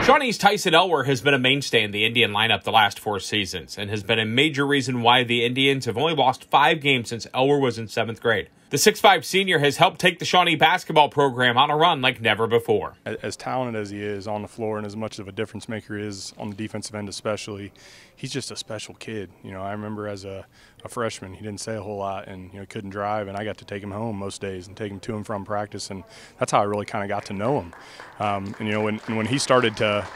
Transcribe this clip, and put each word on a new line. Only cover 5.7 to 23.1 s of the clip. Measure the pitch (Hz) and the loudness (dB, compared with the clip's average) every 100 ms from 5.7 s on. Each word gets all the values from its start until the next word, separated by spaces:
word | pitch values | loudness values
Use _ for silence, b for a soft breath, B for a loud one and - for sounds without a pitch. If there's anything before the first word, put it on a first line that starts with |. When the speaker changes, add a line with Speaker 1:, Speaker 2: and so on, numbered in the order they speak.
| 135 | 2
Speaker 1:
have | 117 107 | -2 0
only | 156 147 | 0 2
lost | 127 127 | 2 0
five | - 147 147 165 | 2 4 6 4
games | 143 131 113 | 2 0 -2
since | 117 - | -10 -6
Elwer | 120 139 143 | 0 2 4
was | 131 110 | 2 -2
in | 110 | -6
seventh | - 110 113 | -4 -4 -2
grade. | 120 104 85 b b | 0 0 -2 b b
The | 143 | 4
six-five | 214 202 214 180 | 4 6 6 6
senior | - 185 190 160 | 2 0 2 4
has | 143 139 | 2 4
helped | 180 - | 2 4
take | 180 175 | 0 0
the | |
Shawnee | 147 185 170 | 2 4 4
basketball | 151 156 175 - 156 143 | 4 4 4 2 4 4
program | 147 139 123 123 120 | 4 2 4 2 4
on | 147 | 4
a | 151 | 6
run | 170 151 | 4 4
like | 127 113 | 0 2
never | 110 104 113 | 0 2 4
before. | 117 - 104 78 - | 2 4 0 0 -10
Speaker 2:
A-, | - 110 | -10 -8
as | 110 - | -8 -8
talented | 135 127 123 110 | -6 -4 -4 -6
as | 101 | -8
he | 101 | -6
is | 104 101 98 | -6 -6 -6
on | 104 | -6
the | 101 | -8
floor | - 110 107 | -6 -4 -4
and | 104 | -6
as | 104 | -8
much | 110 - | -8 -8
of | 98 | -10
a | |
difference | 95 107 104 - | -6 -6 -8 -10
maker | 110 - 104 | -10 -8 -8
he | |
is | 104 98 - - | -8 -8 -14 -12
on | 113 | -12
the | 101 | -8
defensive | 107 107 - | -8 -8 -10
end | 107 104 | -10 -10
especially, | - 113 104 - 101 101 B B B B | -6 -6 -6 -8 -12 -12 B B B B
he's | _ 135 | _ -8
just | 131 - | -8 -8
a | 107 | -12
special | - 107 - | -10 -12 -12
kid. | - - 110 92 92 | -16 -10 -10 -10 -14
You | 107 | -14
know, | 95 | -10
I | 98 | -8
remember | 104 107 107 104 | -8 -8 -8 -8
as | 101 | -10
a, | 98 95 - b b b | -12 -14 -16 b b b
a | - | -12
freshman, | 123 113 - 98 | -4 -4 -4 -14
he | 92 | -12
didn't | 107 101 | -10 -10
say | - | -8
a | 110 | -8
whole | 98 101 | -8 -6
lot | 98 98 104 | -6 -6 -10
and, | 95 92 | -14 -14
you | 101 | -16
know, | 98 | -12
couldn't | 117 98 | -12 -10
drive, | 101 101 | -6 -2